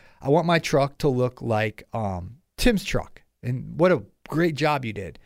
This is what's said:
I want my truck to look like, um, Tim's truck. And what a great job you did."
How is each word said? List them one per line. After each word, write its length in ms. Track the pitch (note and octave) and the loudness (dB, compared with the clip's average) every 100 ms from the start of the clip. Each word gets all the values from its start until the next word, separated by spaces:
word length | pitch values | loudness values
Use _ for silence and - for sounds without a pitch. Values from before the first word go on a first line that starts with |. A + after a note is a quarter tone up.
| - _ | -20 _
I 80 | C3+ | 0
want 180 | D#3 E3 | 2 4
my 120 | E3 | 0
truck 380 | - D3 C#3 - | 2 2 2 0
to 80 | D3 | 0
look 340 | B2+ B2 - | 2 0 -2
like, 420 | A#2+ G#2+ A2 - - | -2 0 0 -4 -8
um, 440 | A#2 G#2 F#2 F2+ A#2 _ - | -4 -4 -4 -8 -16 _ 0
Tim's 260 | B3 G#3 | 2 2
truck. 380 | - A2+ - - _ _ | 0 -4 -6 -14 _ _
And 360 | A#2+ B2+ G2+ - | -6 -6 -6 0
what 120 | F3+ | 2
a 120 | D3+ G2+ _ - | 2 -2 _ -6
great 280 | D3+ F3 C3+ | 0 0 0
job 280 | D3+ D3 | 0 0
you 100 | B2 | -4
did." 260 | G2+ F2 - | -8 -10 -14